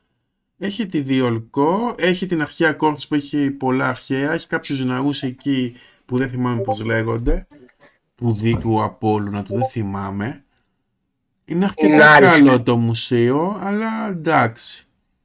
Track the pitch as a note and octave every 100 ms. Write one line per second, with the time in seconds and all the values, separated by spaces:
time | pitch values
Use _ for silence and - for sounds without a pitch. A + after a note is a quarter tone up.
0 | _ _ _ _ _ _ G3 G3+ F#3+ D#3
1 | C3+ C3 B2 A#2 A2+ C#3 D3+ G3 A#3+ -
2 | F3+ F3+ F#3 E3 D3 - E3 C#3+ D#3 C#3
3 | - D3+ C#3+ D3 C#3 C#3 B2+ C3 C3+ B2
4 | - C3+ C#3+ E3 - E3 - C3+ B2+ B2+
5 | C#3+ C#3 C3 B2 C#3+ C3+ B2 A#2+ - _
6 | - B2 C3 B2 B2 A#2 G2 G#2+ A2 A2+
7 | A2+ A#2 B2+ F3+ - - B2 _ _ _
8 | _ _ A#2+ G#2 A2+ A2 A#2 A2 G#2 -
9 | A2 G#2+ G2+ G2+ F#2+ B2 G#2+ A#2 G2 G2
10 | G2 G2 A2 D#3+ _ _ _ _ _ _
11 | _ _ _ _ - E3 G3 - D3+ D3+
12 | D3+ D3 C#3 D#3+ C#3 B2 A#2+ A#2+ A#2 A2+
13 | - A#2+ A#2+ C#3+ F3+ G#3 G3 G#3 A3+ A3
14 | G#3+ F3 D#3 D3 A#2 A2+ - - _ _
15 | _ _